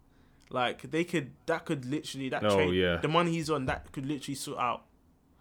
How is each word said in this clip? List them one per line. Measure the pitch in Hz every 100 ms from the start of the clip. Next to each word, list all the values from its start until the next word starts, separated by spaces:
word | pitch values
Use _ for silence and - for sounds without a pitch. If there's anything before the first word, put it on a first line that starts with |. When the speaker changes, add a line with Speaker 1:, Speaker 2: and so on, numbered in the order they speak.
| _ _ _ _ -
Speaker 1:
like, | 127 127 - 131
they | 156
could, | 175 170 131 - -
that | 165 -
could | 151 123
literally, | 147 - 135 131
that | 139
Speaker 2:
Oh, | 107 98
Speaker 1:
trade, | 90
Speaker 2:
yeah. | 90 87 85
Speaker 1:
the | 147
money | 165 175
he's | 165 151
on, | 147 131
that | 143 -
could | - 135
literally | 143 139 139
sort | 147 135
out, | 123 113 - _ _ _ _ _